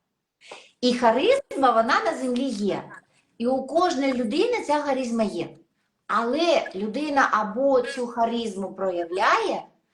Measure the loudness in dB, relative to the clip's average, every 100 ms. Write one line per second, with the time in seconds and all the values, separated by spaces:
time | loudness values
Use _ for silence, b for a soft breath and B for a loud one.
0 | _ _ _ _ B B B B 0 4
1 | 4 4 4 2 0 0 2 4 2 0
2 | 0 -2 -4 -2 -2 -2 -2 -4 -6 -18
3 | -20 _ _ -6 -2 -2 0 2 2 2
4 | 0 0 0 2 2 0 0 0 0 -2
5 | -2 -2 -2 -2 -8 -10 _ _ _ _
6 | -4 -2 0 0 2 2 0 -6 -6 -4
7 | -2 2 2 0 -2 0 2 2 2 -4
8 | -6 -2 -2 0 -4 -6 -8 -4 -4 -2
9 | -4 0 2 2 0 -4 -8 _ _